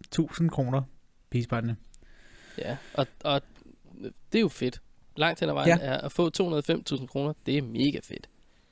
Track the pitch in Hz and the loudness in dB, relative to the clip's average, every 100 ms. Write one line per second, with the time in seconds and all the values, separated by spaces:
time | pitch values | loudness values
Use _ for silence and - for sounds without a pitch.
0 | - - 160 - 165 156 127 131 131 - | -4 -2 0 0 0 2 0 0 -2 -10
1 | - _ _ 123 117 117 117 107 - - | -20 _ _ -2 0 -2 -2 -4 -8 -20
2 | - - - - - - - 135 - - | -20 -20 -20 -20 -18 -10 -8 -8 -6 -4
3 | 135 - - 139 - - - - - - | -4 -4 -2 -2 -2 -14 -20 -20 -20 -14
4 | - - - 220 202 - 127 - - - | -14 -14 0 2 2 2 -4 -4 -12 -20
5 | - - 160 170 160 143 139 170 139 131 | -16 0 0 2 0 4 4 4 2 -2
6 | 143 - 170 - 180 156 147 165 - 139 | -2 0 2 2 0 0 0 -2 -2 -6
7 | 127 139 147 151 - 143 127 113 135 - | -4 -4 -2 -4 -2 -2 0 0 0 0
8 | - - - _ - _ _ | -6 -12 -14 _ -20 _ _